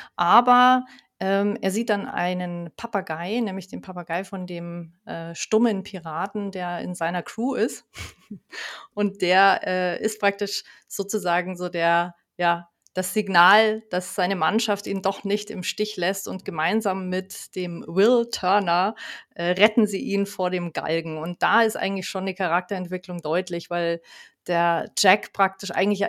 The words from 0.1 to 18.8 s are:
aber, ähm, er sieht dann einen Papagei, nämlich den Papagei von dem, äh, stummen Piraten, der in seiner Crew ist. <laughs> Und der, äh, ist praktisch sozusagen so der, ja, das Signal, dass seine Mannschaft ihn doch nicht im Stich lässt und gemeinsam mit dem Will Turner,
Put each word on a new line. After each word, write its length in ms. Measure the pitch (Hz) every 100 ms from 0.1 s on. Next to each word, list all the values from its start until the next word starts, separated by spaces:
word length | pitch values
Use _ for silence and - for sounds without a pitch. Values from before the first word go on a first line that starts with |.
| -
aber, 680 | 175 208 247 247 247 254 254 - _ _
ähm, 380 | 190 196 202 196
er 80 | 190
sieht 180 | 196 233
dann 160 | 202 -
einen 640 | - 180 180 180 175 170 -
Papagei, 640 | 226 196 175 160 180 233
nämlich 280 | 214 190 180
den 140 | 180
Papagei 420 | 175 180 170 170
von 240 | 190 190 180
dem, 480 | 175 170 170 165 _ -
äh, 300 | 165 165 170
stummen 480 | - 220 233 196
Piraten, 680 | 185 190 160 156 202 214 202
der 280 | 185 175 175
in 160 | 175 175
seiner 260 | 170 175
Crew 320 | - - 247
ist. 320 | 226 247 - _
<laughs> 480 | - - - _ 208 _ - - - -
Und 280 | - 208 190
der, 400 | 175 185 196 185 -
äh, 380 | 185 180 175
ist 160 | - -
praktisch 440 | 202 202 202 - - - _
sozusagen 680 | - 196 208 175 175 175 175
so 140 | 180
der, 460 | 175 170 170 175 - _ -
ja, 300 | 175 170 175 _ _
das 200 | - 185
Signal, 680 | 214 185 185 175 214 220 220 -
dass 260 | 180 180 -
seine 200 | 180 190
Mannschaft 500 | 160 214 226 202 208
ihn 160 | 196
doch 220 | 196 196
nicht 260 | 196 202 -
im 140 | 185
Stich 320 | 175 - 208 -
lässt 320 | 175 196 -
und 160 | 185
gemeinsam 640 | - 165 165 214 208 190 185
mit 480 | 185 185 - - 185
dem 300 | 175 170 -
Will 400 | 170 214 247 233
Turner, 640 | - 180 202 180 170